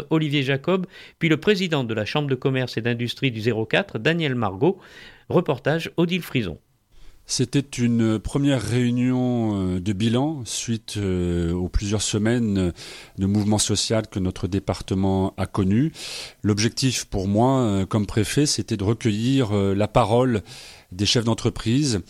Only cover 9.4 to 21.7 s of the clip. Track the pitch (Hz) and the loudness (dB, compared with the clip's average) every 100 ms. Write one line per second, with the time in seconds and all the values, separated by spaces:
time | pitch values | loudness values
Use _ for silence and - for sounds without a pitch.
9.4 | 110 101 92 92 90 95 113 120 143 156 | 0 0 0 0 -2 0 2 2 0 -2
10.4 | 110 - - 113 - 104 101 92 87 87 | -8 -6 -4 -6 -6 -4 -2 0 0 0
11.4 | 85 90 90 - 101 107 - 110 107 123 | 0 0 0 -2 0 -2 0 0 0 0
12.4 | 113 98 90 - - - - - 95 104 | 0 0 0 -2 -10 -18 -16 -4 0 2
13.4 | 101 107 - 101 - 110 107 104 92 92 | 2 2 2 0 0 0 -2 -2 -2 -2
14.4 | 92 95 - 95 - 95 95 95 95 - | -2 -2 -2 -4 -2 0 2 2 0 -2
15.4 | 95 - 95 107 156 - - - - - | -4 0 2 2 0 -2 -12 -12 -14 -4
16.4 | 101 101 113 - 135 117 - 104 95 101 | 0 2 0 0 -2 -2 -4 -4 0 2
17.4 | 123 135 117 98 92 117 98 - 104 - | 4 4 2 2 0 0 0 0 0 2
18.4 | 147 - - 110 98 117 117 104 117 135 | 0 0 -4 -2 0 0 0 0 2 2
19.4 | 113 104 98 98 104 131 104 117 131 110 | 2 2 2 2 2 2 4 4 4 2
20.4 | - - - - - 90 101 127 113 - | -4 -14 -20 -20 -12 -2 0 2 2 0
21.4 | 117 - - | 0 -2 0